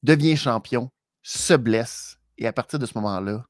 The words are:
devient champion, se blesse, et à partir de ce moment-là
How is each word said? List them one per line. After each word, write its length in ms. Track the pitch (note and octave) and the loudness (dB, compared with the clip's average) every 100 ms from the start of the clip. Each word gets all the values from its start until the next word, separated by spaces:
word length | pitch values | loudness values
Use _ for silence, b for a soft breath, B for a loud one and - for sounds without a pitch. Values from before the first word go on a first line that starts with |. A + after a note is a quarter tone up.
devient 340 | A#2+ D3+ D3+ D#3 | 4 4 6 2
champion, 540 | C3+ A2+ - B2 B2+ _ _ _ | 0 -2 -2 -4 -4 _ _ _
se 320 | - - - | -12 -8 4
blesse, 640 | D#3 A2+ A2 A2+ - - - _ - | 4 4 0 0 -10 -16 -20 _ -6
et 80 | A2+ | -4
à 60 | |
partir 260 | G#2+ A#2 D3+ | -4 -6 -6
de 80 | B2+ | -6
ce 60 | A2+ | -6
moment-là 480 | G#2 F#2+ G2 G#2+ A#2+ | -4 -4 -6 -6 -10